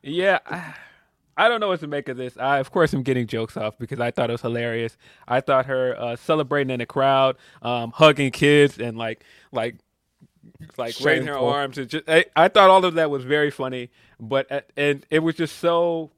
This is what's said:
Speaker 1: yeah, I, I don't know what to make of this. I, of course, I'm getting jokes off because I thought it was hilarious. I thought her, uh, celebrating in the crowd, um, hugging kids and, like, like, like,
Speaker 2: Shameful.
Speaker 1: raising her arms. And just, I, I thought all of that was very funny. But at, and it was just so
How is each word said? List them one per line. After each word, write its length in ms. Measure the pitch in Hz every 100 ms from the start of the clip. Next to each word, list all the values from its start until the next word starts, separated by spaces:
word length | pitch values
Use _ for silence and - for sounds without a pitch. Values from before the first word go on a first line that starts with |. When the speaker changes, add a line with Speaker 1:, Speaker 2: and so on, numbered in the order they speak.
Speaker 1:
yeah, 380 | 143 170 190 185 -
I, 260 | 175 160 - - _ _ _ _ -
I 100 | 220
don't 100 | 233
know 80 | 208
what 100 | 180
to 60 | 151
make 200 | 143 139
of 80 | 123
this. 200 | 127 -
I, 220 | 131 139
of 120 | 135
course, 220 | 190 160
I'm 100 | 147
getting 220 | 127 127 113
jokes 280 | 113 113 -
off 200 | 107 -
because 220 | 117 123
I 120 | 120
thought 180 | 131 117
it 40 |
was 80 | 117
hilarious. 560 | 117 117 117 117 113 _ _ _ -
I 120 | 127
thought 240 | - 135 131
her, 280 | 131 127 120
uh, 160 | 123 117
celebrating 540 | - 156 135 147 131
in 80 | 127
the 60 | 117
crowd, 500 | 143 135 135 131 131 - _
um, 300 | 117 123 117
hugging 400 | - 156 143 139
kids 460 | - 147 147 143 -
and, 180 | 120 113
like, 260 | 113 113 _ _ _
like, 240 | 127 113 92 _ _ _ _ _ _ - _ - -
like, 160 | 120 117
Speaker 2:
Shameful. 100 | 139
Speaker 1:
raising 220 | 156 131
her 100 | 139
arms. 400 | 127 143 139 139
And 120 | 123
just, 140 | 156 -
I, 180 | 160 - 151
I 120 | 180
thought 200 | 214 190
all 140 | 190 185
of 100 | 165
that 140 | 156
was 140 | 143
very 260 | 127 147 147
funny. 380 | 139 131 127 120 _ _ _
But 320 | 113 135 135
at, 180 | 139 - -
and 280 | 143 143 _
it 100 | 156
was 160 | 160 160
just 220 | 160 -
so 520 | 170 170 170 165 156